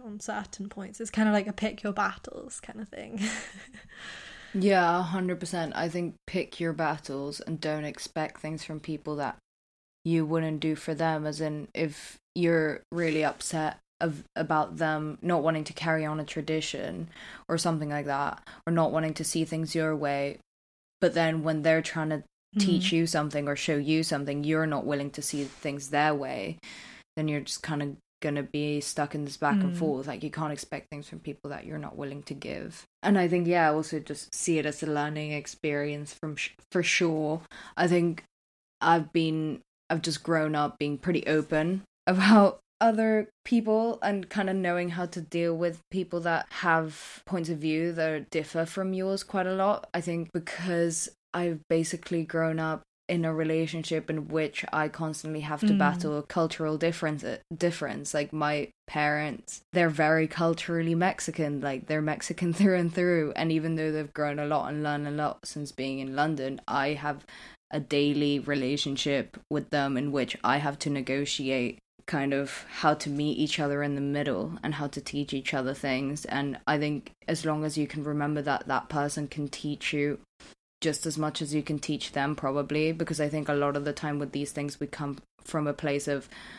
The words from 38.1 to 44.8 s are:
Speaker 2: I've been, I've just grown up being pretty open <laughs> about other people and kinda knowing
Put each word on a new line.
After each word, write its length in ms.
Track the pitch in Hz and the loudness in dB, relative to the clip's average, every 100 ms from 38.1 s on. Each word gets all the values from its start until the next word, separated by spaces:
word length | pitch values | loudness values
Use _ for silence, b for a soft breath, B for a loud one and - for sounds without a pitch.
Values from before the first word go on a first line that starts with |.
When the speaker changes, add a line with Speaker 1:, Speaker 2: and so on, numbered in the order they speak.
| 165 - _ _ _ _ - | 0 -8 _ _ _ _ 0
Speaker 2:
I've 320 | 156 165 151 | 4 4 4
been, 480 | 170 160 156 156 - - _ - | 2 2 2 0 -4 -10 _ -4
I've 100 | 165 | -2
just 220 | 165 147 | 0 -2
grown 320 | - 160 156 151 | 2 2 4 2
up 240 | 147 - | 0 0
being 180 | 147 143 | -2 0
pretty 300 | 185 165 - | 0 0 4
open 560 | 156 151 156 165 190 - _ | 2 4 2 2 0 -4 _
<laughs> 120 | - | 2
about 520 | 185 196 220 196 - _ - | 6 10 10 10 6 _ 2
other 480 | 226 214 220 214 208 _ - | 4 6 4 4 0 _ 2
people 540 | 233 220 220 233 - | 2 4 4 2 0
and 280 | 208 202 180 | 0 -2 -2
kinda 240 | 208 190 | -2 0
knowing 360 | 190 180 175 | 2 2 0